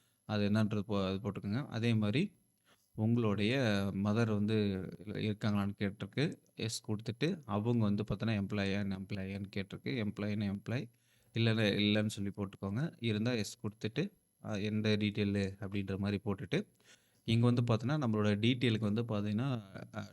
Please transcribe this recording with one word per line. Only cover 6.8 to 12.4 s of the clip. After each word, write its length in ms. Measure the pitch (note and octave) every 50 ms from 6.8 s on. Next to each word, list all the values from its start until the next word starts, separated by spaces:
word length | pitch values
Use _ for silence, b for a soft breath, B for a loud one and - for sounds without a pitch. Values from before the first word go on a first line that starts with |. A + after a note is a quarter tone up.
| -
கொடுத்துட்டு, 440 | - G#2+ G#2 - - G#2 - - E3 G3 D#3+ -
அவங்க 380 | G#2 G2+ G#2 G#2+ A#2+ A#2+ A#2 G#2+
வந்து 200 | G2+ G2+ G#2 G#2
பார்த்தோன்னா 320 | - G#2+ F#2+ G#2+ A2+ A2
எம்ப்ளாயா, 420 | G2+ G2 F#2+ G#2 G#2 G2 G2 G2
அன்எம்ப்ளாயான்னு 720 | G2+ G2+ G2 F#2+ F#2+ F#2+ - G#2 G2 F#2+ F#2+ G2 G2 G2+ F#2+
கேட்டிருக்கு. 400 | - G2+ F#2+ - - - - B2 C3+
எம்ப்ளாயின்னா 500 | B2 G#2 G#2 - - G#2 G#2 G#2 A2 G#2 G2+
எம்ப்ளாய், 360 | G2 G2+ - - A2+ C3+ G#3+ - b b b b b b b b b
இல்லைன்னா 300 | A2+ A2+ A2+ A2 A2+ A2 G2+ F#2+
இல்லைன்னு 320 | G2 G#2 G#2 G#2 G#2+ G#2+
சொல்லி 220 | G#2+ - G#2 G2 G2+
போட்டுக்கோங்க. 520 | - G#2